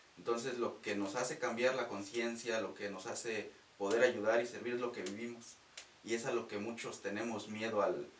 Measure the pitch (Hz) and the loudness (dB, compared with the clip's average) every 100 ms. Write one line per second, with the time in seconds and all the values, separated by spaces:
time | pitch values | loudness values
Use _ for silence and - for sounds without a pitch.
0 | - - - 117 131 117 113 - 107 101 | -20 -6 0 2 0 0 -2 -2 -2 0
1 | 98 123 123 - 123 113 127 123 110 101 | 0 0 0 0 0 2 2 2 -2 -4
2 | 101 120 117 117 117 113 98 - 101 95 | -4 -2 -2 -2 0 0 0 -4 -6 -6
3 | 107 98 120 107 104 - - - 98 117 | -6 -4 -2 -4 -4 -12 -20 -2 2 6
4 | 123 104 107 120 120 104 117 120 123 110 | 6 6 4 4 2 -2 -2 0 -2 -2
5 | 95 107 120 117 - - - - - - | -6 -6 -6 -8 -14 -20 -18 -18 -18 -16
6 | 101 113 113 117 - 104 113 113 - - | -2 -2 0 -2 -2 -4 -4 -4 -6 -6
7 | 98 104 117 107 104 107 110 104 98 - | -4 -2 -2 -4 -4 -4 0 4 4 4
8 | - - | -4 -12